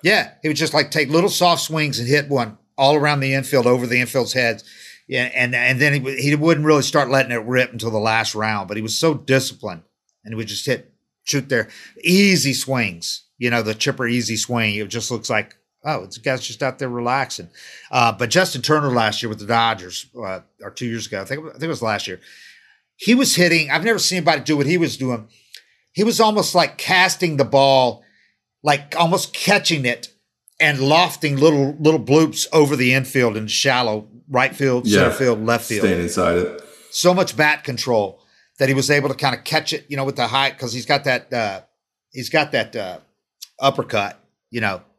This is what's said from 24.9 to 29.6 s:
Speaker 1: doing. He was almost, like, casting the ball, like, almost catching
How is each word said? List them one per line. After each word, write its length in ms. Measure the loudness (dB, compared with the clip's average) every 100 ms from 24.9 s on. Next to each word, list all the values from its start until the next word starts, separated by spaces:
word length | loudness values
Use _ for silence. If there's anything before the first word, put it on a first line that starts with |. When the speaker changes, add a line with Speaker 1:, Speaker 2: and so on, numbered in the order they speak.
| -4
Speaker 1:
doing. 320 | -6 -6 -10 _ _ -20 _ _ _
He 120 | -2 0
was 140 | 4
almost, 340 | 2 2 2 2
like, 220 | 2 -2
casting 580 | 0 2 2 0 -2 0
the 60 | 2
ball, 580 | 4 6 6 4 -2 _ _ _ _ _ _
like, 320 | 0 0 -2 0
almost 360 | 2 2 -2
catching 520 | -6 0 2